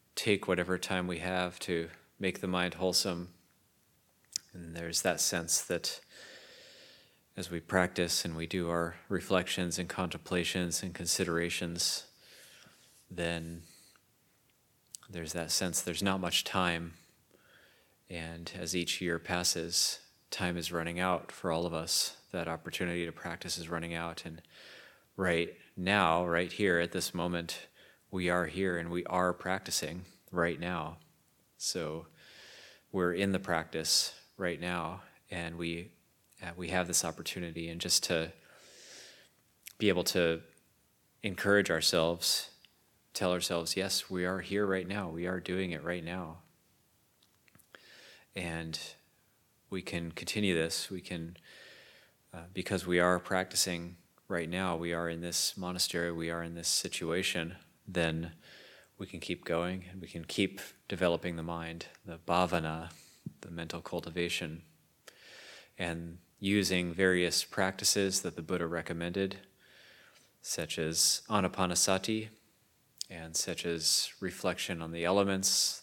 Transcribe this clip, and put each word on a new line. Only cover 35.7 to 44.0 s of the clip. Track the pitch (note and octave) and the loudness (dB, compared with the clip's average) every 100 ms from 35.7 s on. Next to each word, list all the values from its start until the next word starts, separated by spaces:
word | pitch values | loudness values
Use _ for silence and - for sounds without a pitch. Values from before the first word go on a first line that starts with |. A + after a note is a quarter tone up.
| E2+ F#2 - _ _ _ - | -4 -8 -18 _ _ _ -14
uh, | F2 F2 | -12 -8
we | F2 | -2
have | F#2 F2 | 0 2
this | F2 | 0
opportunity. | E2+ D#2+ E2 F#2+ E2+ E2 E2 | 0 -4 -8 -6 -6 -6 -6
And | E2+ | -4
just | F2+ - | 2 2
to | - E2 E2 - - - - - - - - - - _ _ _ - - | 4 2 0 -6 -20 -20 -20 -20 -20 -18 -20 -20 -20 _ _ _ -20 2
be | G#2+ | 4
able | F2+ | 4
to | F2 F#2+ E2+ E2 - _ _ _ _ _ _ _ | 4 4 4 2 -4 _ _ _ _ _ _ _
encourage | G#2+ F2+ G2+ G2+ F#2 | -6 0 6 6 6
ourselves, | E2 - F2 E2 E2+ - - - - - _ _ _ _ | 2 4 4 4 2 2 2 -2 -14 -20 _ _ _ _
tell | - F#2 | 0 2
ourselves, | F2+ F2 F2 E2+ F#2+ | 2 2 0 0 -2
"Yes, | F#2+ - | 0 -2